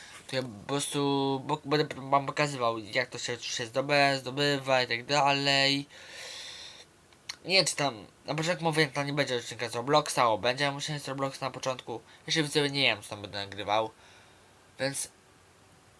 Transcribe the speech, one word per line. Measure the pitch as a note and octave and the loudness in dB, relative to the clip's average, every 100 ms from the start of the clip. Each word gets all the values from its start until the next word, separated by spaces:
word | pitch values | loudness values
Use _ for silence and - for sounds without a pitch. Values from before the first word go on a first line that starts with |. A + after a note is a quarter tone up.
| - - - | -20 -18 -6
to | C3 | -4
ja | |
po | B2+ G#2 - | -4 -6 -4
prostu, | C#3+ C#3 C#3+ C#3 C#3 C3+ C3+ B2+ | -2 -2 0 2 2 2 0 -2
bo, | D3+ C#3 | -4 0
będę | D3+ D3+ C3 | 0 0 -4
p-, | C3+ | 2
wam | C#3 C#3 | 2 2
pokazywał, | C#3+ D3 C#3 A#2 A2+ | 0 0 2 0 0
jak | G2+ A#2+ B2 | -2 -2 -2
to | B2 | -4
się, | - A#2+ | -6 -6
się | - - A2+ | -6 -6 -4
zdoby-, | B2+ C#3 C#3+ C#3 C3+ | -2 2 4 4 2
zdobywa | B2 C3+ C#3+ C#3 C3 C3 | -2 0 2 2 2 2
i | A#2+ | 2
tak | A#2 B2+ | -2 0
dalej. | D3 C#3 C#3 C#3 C#3 C#3 C#3 C#3+ - - - - - - - - - - - - - - - - | 2 4 4 4 4 4 2 -2 -12 -18 -16 -14 -14 -14 -16 -18 -20 -20 -20 -20 -20 -16 -12 2
Nie | F#3+ | 4
wiem, | D#3+ | 4
czy | - | 2
tam, | C#3 A2 - - - | -2 -2 -14 -14 -6
na | D3+ | -2
początku | D#3+ E3 | -2 0
mówię, | E3 D#3 D3 | 0 2 2
to | C#3+ | 0
nie | C#3+ | -2
będzie | D3 B2+ B2 | 0 0 -2
odcinka | - A2+ A#2 | -4 -8 -6
z | A#2+ | -4
Robloxa, | B2 D3+ D3 D3 | 2 4 4 4
o, | A#2+ G#2 | 4 4
będzie | A#2+ C3 C#3+ | 2 0 0
musiałem | C#3 C#3+ D3 | -2 -6 -6
z | C3+ | -6
Robloxa | C3+ C3+ - | -4 -4 -4
na | C3 | -8
początku. | C3 C3 B2+ - A#2 - - - | -4 -4 -4 -6 -10 -10 -14 -2
Jeszcze, | D#3+ | 0
widzowie, | D3 D3+ C#3+ | 2 2 2
nie | C#3 | 4
wiem, | C3 G#2 | 4 2
co | - | -2
tam | G#2 | -10
będę | G2+ G2+ | -10 -10
nagrywał. | G2+ G2 G2 G#2+ A2 - - - - - - - - - | -10 -6 0 0 0 -6 -20 -20 -20 -20 -20 -20 -18 -6
Więc, | C3 C#3 - - - - - - - - - | -4 -4 -8 -10 -20 -20 -20 -20 -20 -20 -20